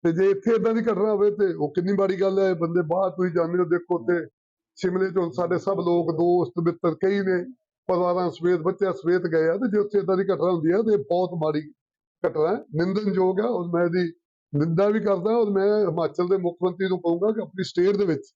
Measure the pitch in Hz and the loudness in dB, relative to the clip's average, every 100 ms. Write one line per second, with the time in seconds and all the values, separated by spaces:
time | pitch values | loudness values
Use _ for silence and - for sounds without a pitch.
0 | 170 165 190 196 226 226 226 226 226 196 | 0 2 2 2 2 2 2 0 0 0
1 | 214 208 208 208 190 156 147 151 180 202 | 0 2 2 2 -2 0 -2 -2 0 0
2 | 196 190 196 196 196 170 165 170 156 175 | 0 2 0 2 0 0 0 0 0 0
3 | 190 175 180 170 165 180 175 175 - 175 | 0 0 -2 0 0 0 0 -2 0 -4
4 | 170 175 110 _ _ _ _ - 185 185 | 0 -2 -4 _ _ _ _ -6 -4 0
5 | 190 180 170 180 170 175 - 196 175 175 | -2 -2 -2 -4 -2 -2 -2 -2 0 0
6 | 160 160 175 175 - - 170 165 175 156 | 0 0 2 2 0 -2 -2 0 -2 0
7 | 190 202 190 180 254 - _ _ - 180 | 0 0 0 -2 -4 -14 _ _ -4 0
8 | 180 175 180 - 175 175 165 180 196 185 | 0 0 -2 -2 0 0 0 -2 -2 -2
9 | 165 180 180 160 160 185 233 208 208 208 | 0 0 2 2 2 0 0 0 0 0
10 | 175 190 196 165 170 175 156 190 226 202 | 0 0 0 0 0 0 2 2 2 0
11 | - 175 180 175 156 151 151 _ _ _ | 0 -2 0 -2 -2 -2 -6 _ _ _
12 | _ _ 170 156 160 214 - 151 180 202 | _ _ -4 0 0 0 -4 -2 -2 0
13 | 208 180 185 190 226 202 175 170 175 180 | -2 0 0 0 -2 -4 -2 0 0 0
14 | 170 - _ _ _ 143 160 165 202 214 | -2 -6 _ _ _ -2 0 2 2 2
15 | 214 190 196 240 208 196 196 214 196 160 | 0 0 0 0 0 2 2 2 0 0
16 | 160 156 180 196 175 170 180 175 190 185 | -2 -2 0 0 -2 -2 -4 -2 -2 0
17 | 170 170 208 220 175 185 190 - 185 202 | 0 0 0 0 -6 -6 -4 2 2 4
18 | 196 151 - | 2 0 -4